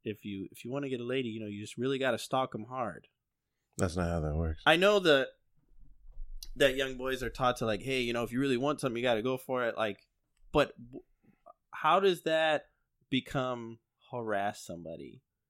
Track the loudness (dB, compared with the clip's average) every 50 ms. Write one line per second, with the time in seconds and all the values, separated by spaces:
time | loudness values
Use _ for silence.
0 | _ -8 -8 -6 -8 -8 -6 -6 -8 -10 -12 -12 -10 -6 -6 -6 -4 -4 -4 -4
1 | -4 -2 -2 -2 -2 -4 -6 -6 -8 -8 -8 -8 -10 -10 -6 -2 0 0 0 2
2 | 2 0 0 0 -2 -2 0 0 0 -2 -4 -10 -10 -8 -6 -6 -6 -6 -6 -10
3 | -18 _ _ _ _ _ _ _ _ _ _ _ _ _ _ -2 -2 0 2 0
4 | 0 0 0 0 0 0 0 0 0 0 -2 0 2 4 4 6 6 4 4 6
5 | 6 6 6 6 4 0 -6 _ _ _ _ _ _ _ -20 -20 -20 -20 -20 -20
6 | -20 -14 -10 -8 -8 -8 -8 -10 -10 -10 0 2 2 2 4 0 -2 -2 -4 -4
7 | -4 -4 -2 -2 -4 -6 -2 2 2 2 2 2 0 0 0 -2 -2 -2 0 0
8 | 0 0 0 0 -2 0 0 0 2 2 2 2 2 0 0 0 -2 -2 -2 0
9 | 2 2 2 2 2 0 -2 -2 -4 -2 -2 0 0 0 0 0 -2 -2 -2 -8
10 | _ _ _ _ _ _ _ _ -18 0 4 4 4 4 0 -14 -18 -16 -16 -18
11 | -18 _ _ _ _ -20 _ _ _ -20 -20 _ _ _ -10 0 4 4 4 6
12 | 6 4 2 2 0 2 2 4 4 4 2 2 0 _ _ _ _ _ _ _
13 | _ _ 0 0 0 0 -2 -2 0 0 -4 -4 -6 -10 -12 -16 _ _ _ _
14 | _ _ -8 -6 -2 -2 0 0 0 -2 -4 -6 -12 -10 -10 -10 -10 -10 -10 -10
15 | -12 -14 -16 -20 _ _ _ _ _